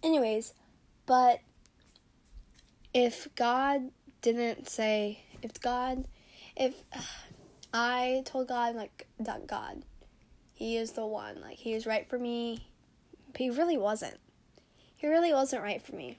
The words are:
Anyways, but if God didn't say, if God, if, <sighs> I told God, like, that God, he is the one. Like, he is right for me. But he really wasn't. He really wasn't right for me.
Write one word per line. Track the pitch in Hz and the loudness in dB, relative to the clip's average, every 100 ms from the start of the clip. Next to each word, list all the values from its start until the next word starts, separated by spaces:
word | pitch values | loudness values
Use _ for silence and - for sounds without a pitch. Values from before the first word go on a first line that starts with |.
Anyways, | 320 320 233 220 226 - _ _ _ _ - | 4 4 4 2 -2 -12 _ _ _ _ 4
but | 254 247 240 - _ - _ _ - _ _ _ - - - _ _ - | 6 8 4 0 _ -20 _ _ -20 _ _ _ -20 -20 -20 _ _ -2
if | 254 247 233 294 - | 2 2 0 -14 -2
God | 240 247 277 285 262 _ - - | 2 2 2 0 -2 _ -20 -2
didn't | 233 233 233 - - | 0 2 0 -2 -8
say, | - 220 214 208 214 - - | -2 2 2 0 -6 -16 -16
if | 233 - | -14 -6
God, | 247 247 254 262 262 - - - - - | -2 -2 -2 -4 -6 -12 -20 -20 -20 0
if, | 262 - - | 0 0 -14
<sighs> | 269 - - - - - - - | -12 -12 -14 -18 -20 -20 -20 -8
I | 233 240 247 254 262 262 | -2 0 2 2 0 -2
told | 262 254 | -4 -2
God, | 247 240 233 | 0 0 -2
like, | 208 _ - _ | -8 _ -20 _
that | 220 202 - | -8 -8 -6
God, | 208 - - - - - _ _ - _ | -8 -8 -12 -16 -20 -20 _ _ -20 _
he | - 226 226 | -8 -4 -2
is | 226 | -4
the | - 220 | -4 -4
one. | 214 208 208 | -6 -8 -12
Like, | - - | -16 -10
he | 233 | -6
is | 220 226 | -4 -2
right | 220 - | -4 -2
for | 247 | -4
me. | 240 240 233 226 - - _ _ _ - - | -2 -2 -2 -6 -12 -20 _ _ _ -20 -20
But | - | -4
he | 254 | -2
really | 240 339 302 | 2 2 2
wasn't. | 202 214 127 - _ _ _ - _ _ - _ | 2 0 -4 -12 _ _ _ -20 _ _ -20 _
He | 294 | 2
really | 320 339 | 4 6
wasn't | 285 269 254 | 4 2 0
right | 202 208 | -4 -6
for | - - | -6 -12
me. | 123 | -10